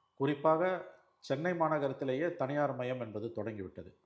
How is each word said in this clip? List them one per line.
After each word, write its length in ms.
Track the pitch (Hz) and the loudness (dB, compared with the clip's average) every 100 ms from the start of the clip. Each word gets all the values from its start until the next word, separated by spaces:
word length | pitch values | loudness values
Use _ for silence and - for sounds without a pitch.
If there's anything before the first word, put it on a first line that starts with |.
| _ | _
குறிப்பாக 720 | - 139 147 156 160 185 180 - - _ _ | -2 0 4 4 4 4 0 -6 -18 _ _
சென்னை 320 | - 135 170 | -4 -2 0
மாநகரத்திலேயே 840 | 170 156 151 139 135 135 131 170 170 | 2 2 2 0 0 0 0 0 0
தனியார் 400 | 135 147 143 127 | -2 2 0 0
மயம் 240 | 123 127 | -2 -2
என்பது 320 | 113 104 113 | -4 -6 -6
தொடங்கிவிட்டது. 640 | 117 104 107 90 - 87 - | -4 -6 -6 -8 -10 -16 -18